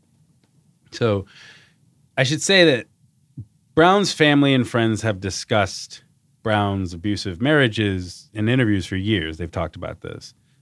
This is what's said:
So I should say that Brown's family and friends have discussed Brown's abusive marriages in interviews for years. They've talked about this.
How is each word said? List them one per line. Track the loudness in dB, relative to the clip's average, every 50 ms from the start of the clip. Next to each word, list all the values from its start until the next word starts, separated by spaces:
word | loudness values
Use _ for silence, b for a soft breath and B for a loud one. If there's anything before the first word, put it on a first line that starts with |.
| _ _ _ _ _ _ _ _ _ _ _ _ _ _ _ _ _ _
So | -6 -2 0 0 0 0 -4 B B B B B B B B B B B B _ _ _ _ _ _ -2
I | 0
should | 0 0 -2
say | 0 4 6 6 6
that | 6 4 2 -2 _ _ _ _ _ _ _ _ _ _ -20 -20 _ _ _ _ _ 2
Brown's | 4 4 6 4 4 2 0 0
family | 2 2 4 4 4 4 4 2
and | 2 0 0
friends | 0 0 0 0 0 -2 -2
have | -4 -4 -4
discussed | -6 -8 -8 -8 -4 0 0 0 0 0 -4 -10 -16 -16 -20 -20 _ _ _ _ _ _ _ _ -4
Brown's | -2 0 0 0 0 -2 -4 -4 -6 -8
abusive | -6 -4 -4 -4 -4 -4 -8 -6 -4
marriages | 0 0 2 2 2 2 0 0 -2 -2 -2 -4 -6 -8 -12 -18 -20 _ -8
in | -4 -2 0
interviews | 0 2 2 2 0 0 -2
for | -4 -6 -4
years. | -2 -2 -2 -2 -2 -6 -8 -8
They've | -10 -8
talked | -6 -6 -6 -6 -8
about | -10 -12 -12 -12 -12
this. | -14 -14 -14 -14 -18 -20 -20 _ _ _ _ _